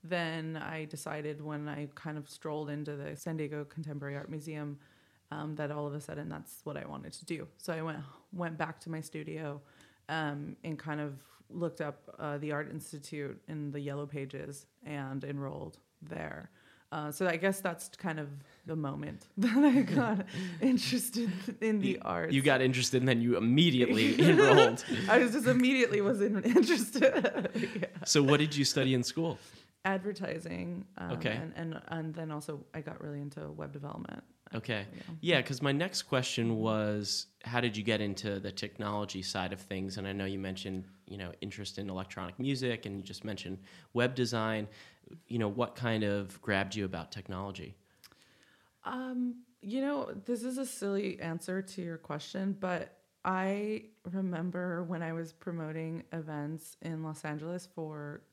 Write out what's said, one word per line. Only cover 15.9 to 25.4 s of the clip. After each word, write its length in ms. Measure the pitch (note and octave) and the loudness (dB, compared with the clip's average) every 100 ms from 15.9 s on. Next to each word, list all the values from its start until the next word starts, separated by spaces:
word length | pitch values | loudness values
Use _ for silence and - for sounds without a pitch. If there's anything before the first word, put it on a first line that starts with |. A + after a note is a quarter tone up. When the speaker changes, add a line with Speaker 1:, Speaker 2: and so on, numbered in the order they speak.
| _ | _
Speaker 1:
there. 480 | D#3 E3 D#2 - - _ _ _ _ | -10 -8 -6 -8 -14 _ _ _ _
Uh, 200 | D#3 D3 | -6 -6
so 160 | D3 F#3 | 0 0
I 80 | E3 | 2
guess 240 | F#3+ F#3+ | 0 0
that's 260 | F#3+ E3 - | -4 -6 -12
kind 280 | - F#3 D#3 | -8 -6 -4
of 100 | D3 C#3+ C#3 - E3 | -6 -10 -16 -18 -8
the 80 | |
moment 540 | D#3+ C#3+ D3 D3 - - | -4 -4 -4 -8 -10 -10
<laughs> 60 | - | 0
that 220 | A3+ A#3 | 4 8
I 180 | D4 C4 | 8 8
got 440 | G#3+ C4 A#3 G#3 F#3+ E3 | 6 4 4 2 0 -4
Speaker 2:
<laughs> 180 | F#3 E3 | -4 2
Speaker 1:
interested 680 | A#3+ B3+ - B3 - A3+ A#3 F3+ - - | 4 4 2 0 0 -2 0 -2 -6 -2
in 180 | A3 G#3+ | 2 2
the 100 | G3 | 2
Speaker 2:
You, 80 | F#3 | 0
Speaker 1:
arts. 300 | - F2 A#2+ | 0 0 2
Speaker 2:
you 80 | C3+ | 4
got 180 | C#3 C3 | 6 6
interested 400 | B2+ B2+ A#2+ B2+ | 6 4 2 4
and 80 | B2+ | 6
then 120 | A#2 | 6
you 160 | A#2+ F#2+ | 6 4
immediately 840 | A2+ C3+ E3+ B2+ A#2+ G#2+ B2+ - | 6 8 8 8 6 6 6 8
Speaker 1:
<laughs> 80 | E3 | 10
Speaker 2:
enrolled. 560 | E3 G#4+ - - A#3+ - G#3 F#3+ | 10 12 12 10 6 -2 0 6
Speaker 1:
I 100 | A#3 | 8
was 120 | B3 | 8
just 160 | B3+ | 4